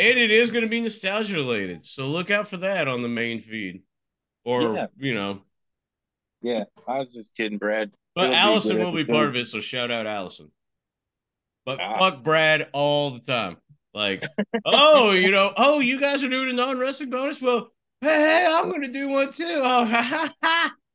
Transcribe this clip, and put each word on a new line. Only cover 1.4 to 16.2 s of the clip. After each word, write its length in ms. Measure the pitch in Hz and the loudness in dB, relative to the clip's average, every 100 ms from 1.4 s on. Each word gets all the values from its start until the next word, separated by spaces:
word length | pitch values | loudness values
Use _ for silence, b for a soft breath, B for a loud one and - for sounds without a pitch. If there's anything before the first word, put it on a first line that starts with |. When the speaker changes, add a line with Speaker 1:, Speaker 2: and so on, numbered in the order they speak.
| 131 113 95 87 - | -2 -2 -4 -8 -14
Speaker 1:
So 220 | - 135 | -10 -6
look 240 | 160 180 | -4 -2
out 160 | 208 208 | -2 -2
for 100 | 180 | -6
that 300 | 190 190 143 | -4 -2 -2
on 140 | 123 | -2
the 80 | 120 | -4
main 320 | 117 117 113 | -4 -4 -6
feed. 420 | 110 110 95 90 _ _ _ _ _ _ 120 | -10 -10 -10 -12 _ _ _ _ _ _ -4
Or, 160 | 123 120 175 | 0 0 -2
Speaker 2:
Yeah. 120 | 113 - | -6 -6
Speaker 1:
you 160 | 139 | -6
know. 280 | 110 101 98 _ _ _ _ _ _ _ _ _ _ | -4 -4 -8 _ _ _ _ _ _ _ _ _ _
Speaker 2:
Yeah, 240 | 117 117 101 _ - | -6 -6 -6 _ -8
I 120 | 131 | -6
was 140 | 131 | -6
just 220 | 120 107 - | -12 -18 -8
kidding, 220 | 110 104 | -6 -4
Brad. 340 | 104 107 107 _ _ - | -4 -4 -6 _ _ -4
Speaker 1:
But 100 | 185 | 0
Speaker 2:
It'll 60 | |
be 40 | 131 | 2
a 40 | |
Speaker 1:
Allison 380 | 202 220 208 180 | 4 2 0 -2
Speaker 2:
good 80 | 180 | -2
Speaker 1:
will 60 | |
be 80 | 165 | -2
Speaker 2:
episode. 120 | 151 | 0
Speaker 1:
part 160 | 151 147 | 0 0
of 60 | 123 | -2
it, 120 | 117 | -6
so 120 | 110 | -8
shout 300 | 104 127 120 | -8 -6 -4
out 160 | 117 107 | -4 -4
Allison. 460 | 104 92 - 76 _ _ _ _ _ _ _ _ _ _ _ - | -6 -8 -12 -20 _ _ _ _ _ _ _ _ _ _ _ -10
But 140 | 135 | -8
Speaker 2:
Ah. 160 | 95 110 | -4 2
Speaker 1:
fuck 260 | 185 139 | 2 0
Brad 460 | 120 156 156 156 156 | 0 2 4 2 0
all 380 | 143 143 147 143 | -2 0 2 0
the 80 | 123 | -6
time. 380 | - 123 98 85 _ _ _ | -4 -2 -2 -8 _ _ _
Like, 280 | 104 104 95 | -4 -2 -2
Speaker 2:
<laughs> 440 | - - 202 226 180 | -6 -6 -6 -4 0
Speaker 1:
"Oh, 460 | 233 302 302 220 | 4 8 8 6
you 200 | 190 185 | 4 4
know, 200 | 196 196 196 | 4 2 4
oh, 220 | 269 294 | 4 4
you 200 | 247 262 | 2 0
guys 240 | 277 285 | 0 0